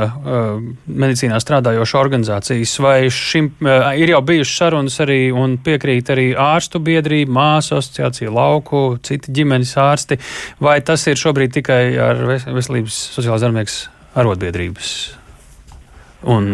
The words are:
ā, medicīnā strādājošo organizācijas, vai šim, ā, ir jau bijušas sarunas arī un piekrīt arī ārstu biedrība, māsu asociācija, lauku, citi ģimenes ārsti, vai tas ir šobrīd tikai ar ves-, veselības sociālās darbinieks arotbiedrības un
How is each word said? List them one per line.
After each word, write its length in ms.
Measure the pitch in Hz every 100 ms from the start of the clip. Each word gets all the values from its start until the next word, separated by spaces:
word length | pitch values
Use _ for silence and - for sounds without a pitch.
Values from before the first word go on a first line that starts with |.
| 110
ā, 300 | 131 143 123 110 107 117 123 -
medicīnā 500 | 131 135 123 127 113
strādājošo 640 | - 143 120 113 117 139
organizācijas, 800 | 135 127 107 101 - 117 117 -
vai 300 | 135 131 131
šim, 420 | 123 - 160 147 -
ā, 400 | 147 131 143 139
ir 160 | 165 156
jau 60 |
bijušas 320 | 135 170 131 -
sarunas 400 | 170 156 135 -
arī 200 | 143 135 131 127
un 220 | 131 127
piekrīt 500 | 160 151 147 123 123
arī 220 | 131 127 127
ārstu 400 | 143 165 - 175
biedrība, 480 | 160 165 151 151 143
māsu 480 | 127 147 151 151 143
asociācija, 560 | 135 - 131 127 113
lauku, 640 | 113 139 151 - 143 131 120
citi 320 | - 143 - 135
ģimenes 400 | 147 131 123 -
ārsti, 460 | 139 147 - 135 - - - -
vai 180 | 143 147
tas 240 | - 160 -
ir 120 | 139
šobrīd 320 | 160 139 131
tikai 460 | 143 131 127 123 123
ar 240 | 120 123
ves-, 240 | 123 131 131
veselības 480 | 127 120 127 110 - -
sociālās 320 | - 120 110
darbinieks 460 | 120 110 104 - - - -
arotbiedrības 800 | - 117 92 92 87 87 95 - - - - - - - - - - - - - -
un 300 | - 113 101